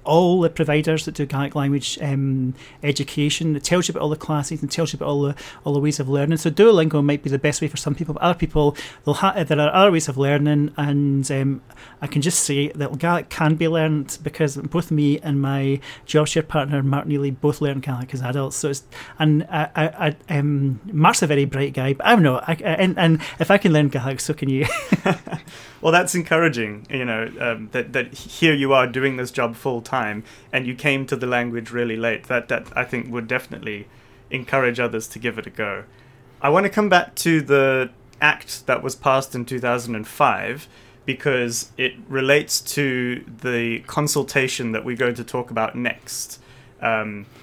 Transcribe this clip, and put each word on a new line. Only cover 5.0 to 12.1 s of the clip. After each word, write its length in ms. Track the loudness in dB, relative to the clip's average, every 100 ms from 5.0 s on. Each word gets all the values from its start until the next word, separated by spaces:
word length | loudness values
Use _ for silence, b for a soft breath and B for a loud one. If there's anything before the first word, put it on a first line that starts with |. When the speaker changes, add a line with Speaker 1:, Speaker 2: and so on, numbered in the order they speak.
| -2
Speaker 1:
all 140 | 0
the, 140 | 0 -4 B B
all 80 | -2
the 80 | 0
ways 200 | 0 0
of 80 | 0
learning. 300 | 0 2 2
So 120 | 0
Duolingo 520 | 6 8 8 6 4
might 200 | 2 2
be 80 | 0
the 80 | 0
best 240 | 0 0
way 60 | -4
for 100 | -2
some 160 | -4
people, 200 | -4 -4
but 80 | 0
other 160 | 0 2
people, 380 | 0 2 2 0 B B
they'll 100 | -2
ha-, 300 | 2 2 0
there 160 | 0 2
are 140 | 4
other 180 | 6 6
ways 160 | 4 0
of 100 | 0
learning, 540 | 2 2 4 2 0 -2
and, 540 | 0 2 2 2 0
um, 320 | 0 0 -2 -8 -20 B B
I 40 |
can 140 | -4